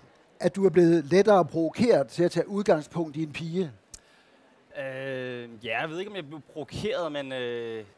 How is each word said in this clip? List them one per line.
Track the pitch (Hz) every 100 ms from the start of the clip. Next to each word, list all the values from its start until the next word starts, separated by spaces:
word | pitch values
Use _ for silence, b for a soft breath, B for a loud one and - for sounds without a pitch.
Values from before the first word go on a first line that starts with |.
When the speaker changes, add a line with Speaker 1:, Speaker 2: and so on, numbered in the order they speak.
| _ _ _ -
Speaker 1:
at | 180 196
du | 196
er |
blevet | 170 170 170 139
lettere | 180 202 202 151
provokeret | 160 160 - 233 175 135
til | -
at | 170
tage | 170 160
udgangspunkt | 202 208 165 143 170 160 143
i |
en | 156
pige. | 131 165 170 170 107 _ - B B B B B B _ -
Speaker 2:
Øh, | 135 131 135 131 127 123 120 113 110
ja, | 110
jeg | 160
ved | 160
ikke, | 202
om | 202
jeg | 143
blev | 156 -
provokeret, | 160 143 135 208 160 165
men, | 147 135
øh, | 131 123 120 117 113 101